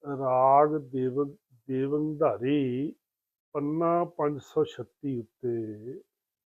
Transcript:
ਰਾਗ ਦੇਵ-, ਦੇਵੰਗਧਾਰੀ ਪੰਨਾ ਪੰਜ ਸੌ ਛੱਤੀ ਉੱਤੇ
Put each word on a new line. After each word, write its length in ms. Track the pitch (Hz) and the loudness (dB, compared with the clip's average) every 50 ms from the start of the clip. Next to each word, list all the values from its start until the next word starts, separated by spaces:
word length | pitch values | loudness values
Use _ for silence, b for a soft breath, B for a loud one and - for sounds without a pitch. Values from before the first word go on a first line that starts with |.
| - | -8
ਰਾਗ 720 | 143 139 131 135 131 127 127 131 135 135 143 147 151 151 | -8 -6 -4 -2 0 2 4 6 6 8 8 6 6 4
ਦੇਵ-, 600 | 156 143 131 131 131 127 127 123 135 147 143 147 - _ _ _ 120 _ - | -2 -4 -4 -4 -2 -2 0 0 0 -2 -2 -4 -14 _ _ _ _ _ -6
ਦੇਵੰਗਧਾਰੀ 1200 | 135 131 135 139 143 151 151 156 156 147 156 143 110 98 113 131 143 147 139 127 123 127 139 160 - _ _ _ _ _ _ _ _ _ _ _ _ | -2 -2 -2 0 0 -2 -2 -2 -2 0 2 2 2 0 0 0 0 2 0 0 -2 -2 -4 -6 -8 _ _ _ _ _ _ _ _ _ _ _ _
ਪੰਨਾ 520 | 151 143 147 151 160 170 165 170 175 175 | -4 -4 -2 -2 0 0 2 2 2 0
ਪੰਜ 360 | 170 - - 156 147 151 135 - | -2 -4 -2 -2 -2 -2 -4 -10
ਸੌ 220 | - - 160 151 | -6 0 0 0
ਛੱਤੀ 540 | - - - 120 _ _ _ - 143 135 120 | 0 -2 -12 -14 _ _ _ -6 -6 -4 -4
ਉੱਤੇ 840 | 110 - _ _ - 123 117 117 113 107 107 107 107 123 135 190 - _ _ _ _ _ _ _ _ _ | -6 -10 _ _ -6 -4 -4 -4 -4 -6 -10 -12 -12 -14 -14 -14 -16 _ _ _ _ _ _ _ _ _